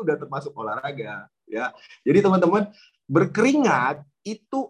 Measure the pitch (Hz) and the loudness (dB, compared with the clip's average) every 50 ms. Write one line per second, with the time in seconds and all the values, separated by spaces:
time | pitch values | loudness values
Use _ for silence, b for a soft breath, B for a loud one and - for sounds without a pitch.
0 | 220 156 147 139 139 - 135 139 139 143 - 117 113 107 107 123 139 143 143 131 | -4 -2 -2 -4 -4 -8 -10 -10 -10 -10 -10 -10 -8 -8 -8 -6 -8 -8 -10 -10
1 | 110 107 104 98 - - _ _ _ - 104 110 123 - - B B B B B | -10 -12 -12 -14 -16 -18 _ _ _ -10 -8 -6 -6 -6 -8 B B B B B
2 | B - 151 196 - 190 190 185 175 170 190 208 208 - b b b b b b | B 2 4 4 6 4 4 4 4 4 2 2 0 -2 b b b b b b
3 | _ - 139 165 185 180 - 202 220 269 277 302 277 208 147 127 123 131 147 147 | _ 0 2 2 2 2 2 2 2 4 4 4 2 2 2 2 0 -2 -4 -6
4 | - _ _ _ - 202 220 - _ _ - 269 262 - | -10 _ _ _ -12 -12 -12 -12 _ _ -6 -6 -6 -4